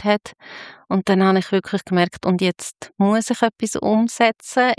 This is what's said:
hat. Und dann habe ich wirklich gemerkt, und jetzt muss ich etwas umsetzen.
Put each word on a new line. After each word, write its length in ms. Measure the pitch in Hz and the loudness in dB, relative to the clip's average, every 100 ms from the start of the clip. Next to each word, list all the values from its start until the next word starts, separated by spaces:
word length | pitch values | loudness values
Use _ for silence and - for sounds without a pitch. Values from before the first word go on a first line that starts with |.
hat. 300 | 208 208 - - - - - - - | -2 -2 -4 -20 -20 -20 -20 -16 -4
Und 200 | 190 - | -2 2
dann 140 | 190 | 2
habe 160 | 190 190 | 4 2
ich 120 | - | 0
wirklich 320 | 196 - 196 | -2 -2 -6
gemerkt, 400 | - 180 180 - | -2 0 0 -2
und 160 | - 180 | -2 0
jetzt 500 | 185 - - - - - | 0 -4 -10 -16 -8 0
muss 320 | 196 220 - | 2 2 -2
ich 120 | 240 | 0
etwas 340 | 226 - 220 - | -2 -2 -6 -4
umsetzen. 960 | - 220 233 - 226 - - - 247 | 0 2 0 0 0 0 -4 0 0